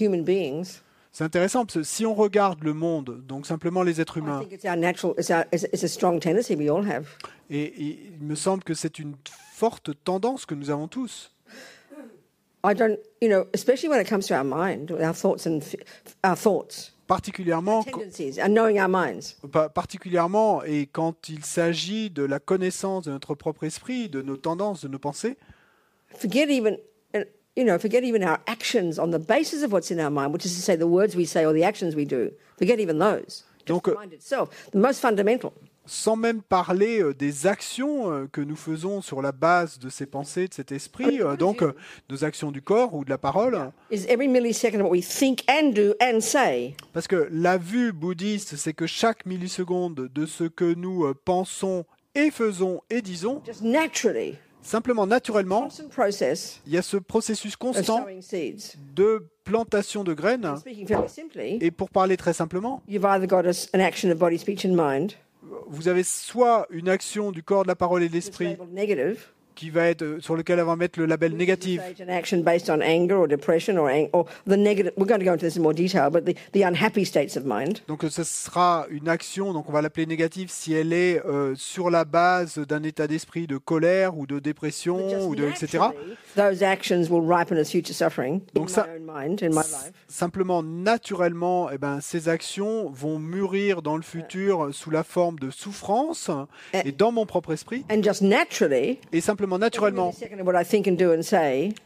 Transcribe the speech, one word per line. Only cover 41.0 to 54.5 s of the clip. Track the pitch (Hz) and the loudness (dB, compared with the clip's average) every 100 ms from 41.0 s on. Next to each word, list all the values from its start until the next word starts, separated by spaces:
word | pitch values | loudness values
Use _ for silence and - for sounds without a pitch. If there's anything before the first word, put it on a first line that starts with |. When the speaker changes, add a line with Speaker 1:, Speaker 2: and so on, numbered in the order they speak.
| 277 277 | 0 2
Speaker 1:
Ah, | 160 | 0
Speaker 2:
euh, | 143 | 0
donc, | 180 220 | 0 2
Speaker 1:
oui. | 160 | -2
Speaker 2:
euh, | 139 - - - | -2 -16 -20 -12
nos | 135 | -6
actions | 151 - 151 | -6 -4 -8
du | 139 | -8
corps | - 214 165 | 0 2 2
ou | 147 | -2
de | 135 | -4
la | 131 | -4
parole. | 139 180 247 208 131 - - | -2 0 0 0 -4 -10 -8
Speaker 1:
Is | 208 185 | -6 0
every | 240 277 | 2 4
millisecond | 254 233 214 233 202 | 2 2 2 0 2
of | |
what | 190 | 2
we | 180 | 2
think | 180 - 269 247 - | 0 0 2 2 2
and | 285 302 | 4 4
do | 208 208 208 | 4 4 4
and | 247 226 | 4 2
say. | 220 285 214 123 123 143 - | 2 2 4 2 -2 -10 -10
Speaker 2:
Parce | 165 - | -8 0
que | 185 147 | 0 2
la | 160 175 185 | 2 2 2
vue | 170 233 240 | 0 0 0
bouddhiste, | 170 170 175 202 208 196 147 | -2 -6 -4 -4 -4 -6 -8
c'est | 160 | -6
que | 156 165 | -4 -4
chaque | - 226 226 185 | 0 0 0 -6
milliseconde | 185 180 - 175 180 180 147 127 | -8 -6 -6 -4 -2 -2 -4 -8
de | 135 156 | -4 -6
ce | - | -4
que | 165 - 175 | -6 0 0
nous, | 170 185 185 | 0 -2 0
euh, | 147 135 | 0 -2
pensons | - 180 185 - 190 185 165 _ _ | 0 0 0 -4 -4 -4 -6 _ _
et | 285 302 | 0 0
faisons | - 220 180 190 175 - | 2 -2 0 -2 -2 -4
et | 233 | -6
disons, | 196 175 202 285 | -4 -6 -4 -6
Speaker 1:
Just | 226 196 | -10 -6
naturally, | 226 285 320 - 220 120 80 139 _ | 0 2 2 0 0 0 -4 -8 _